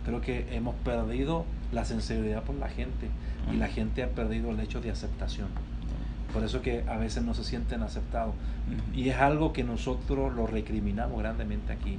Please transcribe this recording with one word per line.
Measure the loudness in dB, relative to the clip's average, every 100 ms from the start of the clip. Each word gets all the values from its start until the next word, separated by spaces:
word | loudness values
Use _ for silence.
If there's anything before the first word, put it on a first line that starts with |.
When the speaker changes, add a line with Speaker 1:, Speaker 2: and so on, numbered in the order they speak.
Speaker 1:
Creo | 0 0
que | 0 -2 -2
hemos | 0 0 0
perdido | 0 2 2 2 2 2 0 -2 -2
la | 0
sensibilidad | 0 0 0 2 2 0
por | 0 -2
la | -2
gente | -2 -2 -2 -2 -2 -2 -2 0
y | 2
la |
Speaker 2:
Amén. | 2
Speaker 1:
gente | 0 0 0
ha | 0
perdido | 0 0 0 0
el | 0
hecho | 0 -2
de | -2
aceptación. | -2 -2 -2 -2 -2 -4
Speaker 2:
Amén. | -4 -4 -4 -4 -4 -4 -4 -2
Speaker 1:
Por | 0
eso | 2 0
que | 0 0 0
a | 0
veces | 0 0
no | 0
se | 0
sienten | 0 -2 0 0
aceptados. | -2 -2 -2 0 0
Speaker 2:
Ujú. | -2 -2 -2 -2 -2 -2 2
Speaker 1:
Y | 2
es | 6
algo | 6 6 4
que | 2
nosotros | 0 0 0 -2 0 2 2
lo | 2 0
recriminamos | 0 0 0 0 0 0 0
grandemente | 0 0 -2 -2 -2
aquí | -2 -2